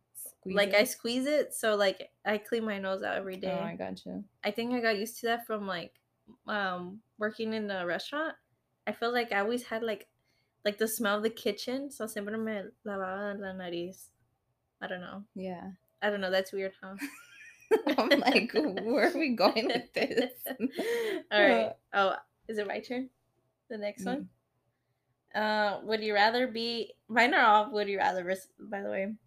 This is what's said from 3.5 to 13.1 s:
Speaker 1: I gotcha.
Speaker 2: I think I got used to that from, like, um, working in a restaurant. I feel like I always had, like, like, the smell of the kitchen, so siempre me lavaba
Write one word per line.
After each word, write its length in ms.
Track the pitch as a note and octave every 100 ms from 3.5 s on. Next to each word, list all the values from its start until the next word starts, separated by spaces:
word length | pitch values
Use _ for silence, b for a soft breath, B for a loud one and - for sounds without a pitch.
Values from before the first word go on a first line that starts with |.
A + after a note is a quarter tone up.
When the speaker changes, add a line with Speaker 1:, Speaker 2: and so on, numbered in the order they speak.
| F#3
Speaker 1:
I 140 | E3+ F3
gotcha. 460 | - - F#3 F#3 G3+ _
Speaker 2:
I 60 | G#3
think 220 | G#3 A#3+
I 60 | B3
got 180 | A3+ G#3
used 200 | A3+ -
to 60 | A#3
that 200 | A#3 A#3
from, 200 | G#3+ G3
like, 260 | F3 - _ _ _ - - G#3+
um, 540 | G#3 F#3+ F3+ F3+ G#3 - -
working 340 | G#3+ A3 A3
in 160 | A3 G#3
a 140 | F#3+
restaurant. 500 | F3 F3 - D4 D#4+ - _ _ _ _ -
I 60 |
feel 200 | G#3 A#3
like 200 | A#3+ A#3
I 80 | G3+
always 240 | G3+ A#3+
had, 180 | A#3+ A3+
like, 240 | A3+ G#3 - _ _ _ _ _
like, 140 | G#3 G#3
the 80 | A3
smell 280 | - G#3 G#3
of 60 |
the 60 | A3
kitchen, 600 | A3+ A3 G3+ - C4 C#4
so 160 | - A3
siempre 320 | G#3+ G3+ A3
me 240 | A3 G#3 F#3+ - G#3+
lavaba 520 | G3 F#3